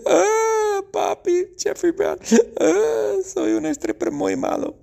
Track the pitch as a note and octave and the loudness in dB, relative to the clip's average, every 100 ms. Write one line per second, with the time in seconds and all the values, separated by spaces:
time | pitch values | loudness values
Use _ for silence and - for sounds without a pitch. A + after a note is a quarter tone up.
0 | - D#4+ F#4+ A4 A4 A4 G#4+ G4+ G4 - | 4 4 4 2 2 2 0 -2 -4 -4
1 | - - - F4 F#4 - - - F4 F4 | -2 -2 0 0 -2 -6 -6 -2 -2 0
2 | D#2 - - A#3 A#3+ A#3 - F4+ A4+ A4+ | -2 -4 0 2 2 2 2 2 2 0
3 | G#4+ G4+ F#4 - - E4 D#4 D3+ - - | -2 -2 -4 -4 0 0 -2 -4 -6 -4
4 | - C#3+ F#2+ F#2 - - - - | -4 -2 -2 -2 -2 -2 -4 -10